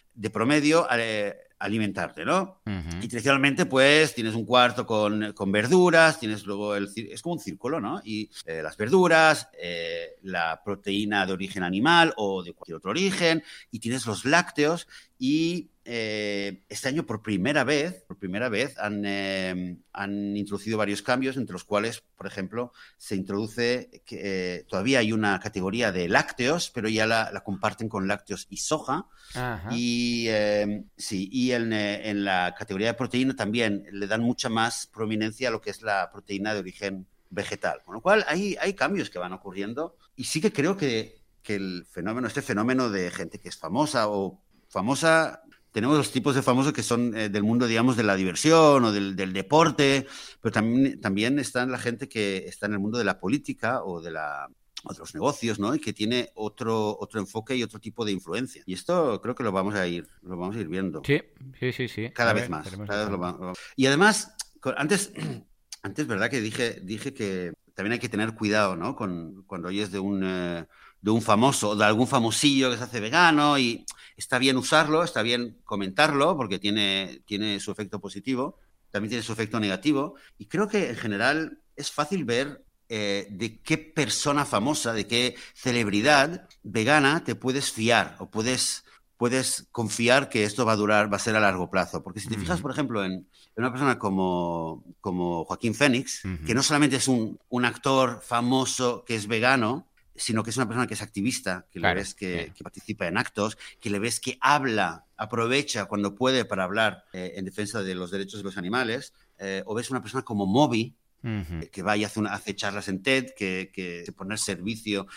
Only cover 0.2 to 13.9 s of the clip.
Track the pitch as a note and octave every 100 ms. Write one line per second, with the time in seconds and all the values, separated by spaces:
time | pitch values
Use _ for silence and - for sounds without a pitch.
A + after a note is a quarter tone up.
0.2 | G2 G2+ A#2 D3+ C#3+ E3 D#3+ A#2+ A2+ G#2+
1.2 | G2+ - - _ G2 A2 G#2 F#2+ E2+ -
2.2 | F#2 E3 F#3 - A2 F#2+ E2 E2+ G#2+ A#2+
3.2 | C3 C#3 C#3 C3+ F3+ C3 C3+ D3+ D#3 -
4.2 | A2 A2 A2 B2 B2 A#2 A2 A2 G#2 G#2+
5.2 | G#2+ - G2 G#2 A#2 F3+ F3+ E3 D#3+ D3
6.2 | A2 G#2 F#2+ G2+ G#2 G2+ G2 A2+ A2 G2+
7.2 | E3+ F3 G2 D#2+ B2 D#3+ G#2 - G#2+ G#2+
8.2 | G#2+ - - D#2+ D#2 - G#2+ F#3 F3+ D#3+
9.2 | D#3+ D3 - - F2 E2+ E2 E2+ E2 -
10.2 | F#2+ F2+ E2 D#2+ - G2 - G2 G#2+ G#2
11.2 | F#2+ F#2+ F#2+ G2 F2+ F#2+ C#3+ E3+ E3 -
12.2 | G2+ F#2+ F2 - - D#2+ F#2 C3 F#3+ F#3+
13.2 | E3+ E3 - - - A2+ A2+